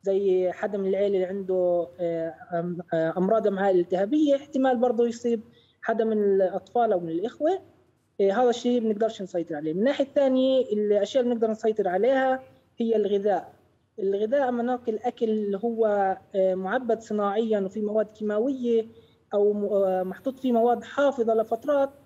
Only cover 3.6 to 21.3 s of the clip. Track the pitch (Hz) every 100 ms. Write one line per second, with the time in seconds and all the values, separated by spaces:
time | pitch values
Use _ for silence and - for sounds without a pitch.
3.6 | 196 185 175 185 202 302 302 277 294 262
4.6 | 262 247 247 220 240 226 240 226 - _
5.6 | _ _ - 226 226 214 202 196 185 185
6.6 | - 240 226 185 170 165 220 - 302 381
7.6 | - _ _ _ _ - 196 196 247 233
8.6 | 247 247 220 208 220 220 185 180 165 151
9.6 | 156 170 247 285 269 294 269 262 262 262
10.6 | 247 208 208 202 208 269 247 233 220 214
11.6 | 226 220 190 185 233 269 262 262 - -
12.6 | _ _ 233 220 196 202 208 180 - -
13.6 | _ _ _ - 196 196 220 285 254 240
14.6 | 240 247 240 220 247 - 226 214 208 196
15.6 | 233 226 220 202 196 190 - 196 190 185
16.6 | 190 240 240 220 - 214 202 202 226 214
17.6 | 196 220 208 214 208 - 214 208 254 262
18.6 | 240 226 220 - - _ _ 208 208 208
19.6 | 202 202 190 185 185 185 269 262 254 233
20.6 | 233 233 - - 285 269 226